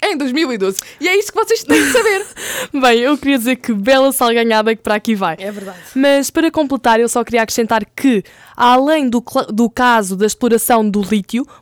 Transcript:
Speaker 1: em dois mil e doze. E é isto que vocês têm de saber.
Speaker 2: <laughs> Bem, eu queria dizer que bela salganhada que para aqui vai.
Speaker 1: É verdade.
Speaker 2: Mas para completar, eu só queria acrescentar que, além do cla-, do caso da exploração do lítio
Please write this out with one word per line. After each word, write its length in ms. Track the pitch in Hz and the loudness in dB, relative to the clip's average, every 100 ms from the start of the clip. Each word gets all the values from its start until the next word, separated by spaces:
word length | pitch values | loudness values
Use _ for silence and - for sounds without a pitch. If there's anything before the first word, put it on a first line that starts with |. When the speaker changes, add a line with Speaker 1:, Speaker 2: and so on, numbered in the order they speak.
Speaker 1:
em 160 | 415 311 | -4 -2
dois 140 | 269 | -2
mil 220 | 269 302 | -2 -2
e 40 | 226 | -2
doze. 220 | 190 190 - - | -4 -4 -10 -6
E 80 | 330 | -2
é 80 | 392 | 0
isto 160 | - | -2
que 120 | 415 | -4
vocês 200 | 415 453 | -2 -2
têm 180 | - 285 | 2 0
de 80 | 285 | 2
saber. 360 | 466 440 381 415 - - | 2 2 0 -4 -12 -10
Speaker 2:
<laughs> 200 | 523 508 277 | -10 -6 0
Bem, 200 | 254 233 | 2 2
eu 180 | 254 294 | 2 0
queria 200 | 277 277 | 0 0
dizer 180 | 226 254 | 0 -2
que 160 | - | -2
bela 380 | 208 208 269 269 | -2 2 4 2
salganhada 640 | - 240 233 233 220 220 220 | 2 0 2 2 2 0 -2
que 60 | |
para 120 | 220 | -2
aqui 220 | 208 226 208 | -2 -2 -2
vai. 180 | 180 160 | -2 -6
Speaker 1:
É 100 | 190 | -10
verdade. 280 | 202 196 180 - 262 | -12 -14 -18 -8 0
Speaker 2:
Mas 340 | 277 277 269 | 2 2 0
para 180 | 330 320 | 0 0
completar, 520 | 320 277 269 240 226 | 0 -2 0 2 2
eu 80 | 233 | 2
só 160 | 247 | -2
queria 180 | 226 233 | -2 -2
acrescentar 420 | 220 - 220 226 | -2 -2 -2 -2
que, 380 | 208 - 269 208 - - - - | -4 -2 0 0 -4 -16 -20 0
além 520 | 240 254 277 311 254 | 2 4 4 0 0
do 120 | 233 | -2
cla-, 280 | - 269 - | -2 -4 -2
do 160 | 214 233 | 0 0
caso 480 | - 247 233 185 190 | 2 2 2 0 -2
da 100 | 214 | -2
exploração 600 | - 240 226 - 233 214 | 0 0 0 2 2 2
do 140 | 202 | -2
lítio 420 | 185 214 - 233 285 - | -2 -2 -2 -6 -6 -12